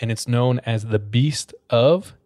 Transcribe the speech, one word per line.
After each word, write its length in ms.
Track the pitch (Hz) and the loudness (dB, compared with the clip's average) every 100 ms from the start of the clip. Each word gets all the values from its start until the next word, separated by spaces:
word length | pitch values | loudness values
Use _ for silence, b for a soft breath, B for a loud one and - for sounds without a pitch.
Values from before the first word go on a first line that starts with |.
and 100 | 113 | -6
it's 180 | 113 - | -6 -2
known 320 | 120 127 127 | 0 2 0
as 260 | - 113 110 | -2 -4 -2
the 120 | 107 | -4
Beast 560 | 104 117 147 147 - - _ | 0 0 0 -2 -10 -18 _
of 440 | 117 131 180 - - | 2 4 2 -2 -20